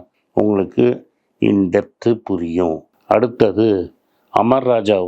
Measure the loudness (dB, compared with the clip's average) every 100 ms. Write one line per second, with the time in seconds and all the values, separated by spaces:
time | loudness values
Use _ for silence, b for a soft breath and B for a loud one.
0 | -8 _ _ -2 0 0 -2 0 0 0
1 | -8 _ _ _ 0 2 0 -2 -4 _
2 | -2 -2 -4 -6 -4 -2 -2 -4 -10 _
3 | -2 0 0 0 0 2 0 0 -4 -14
4 | _ _ _ -2 0 0 0 0 0 0